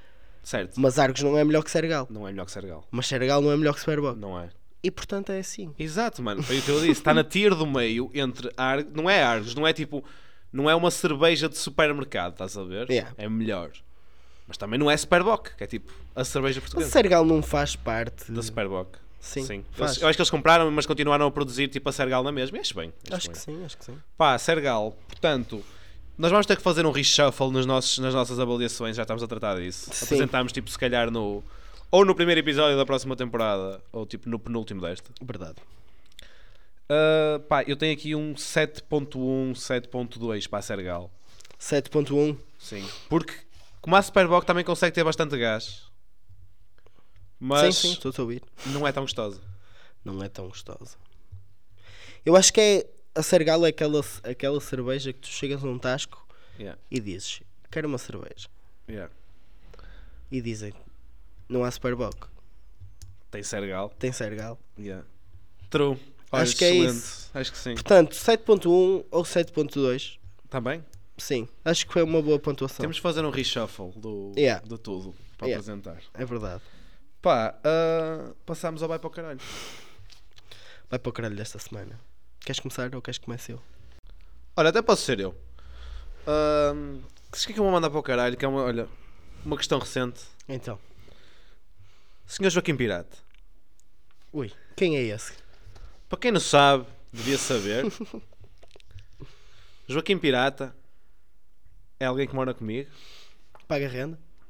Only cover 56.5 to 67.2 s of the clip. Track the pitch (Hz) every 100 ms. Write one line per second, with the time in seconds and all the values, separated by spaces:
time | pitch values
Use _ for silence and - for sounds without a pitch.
56.5 | - 101 - - 127 104 - - - -
57.5 | - - 160 151 131 - 101 - - -
58.5 | - - - - 107 85 - - - -
59.5 | - - - - - - - - 131 117
60.5 | 107 104 - - - - - - - -
61.5 | 123 123 - 127 123 110 - - - -
62.5 | - - - - - - - - 104 101
63.5 | 107 98 92 104 - 127 127 110 107 113
64.5 | 120 - - 101 92 - - - - -
65.5 | - - 151 143 131 - - - 131 -
66.5 | - 175 180 127 120 - -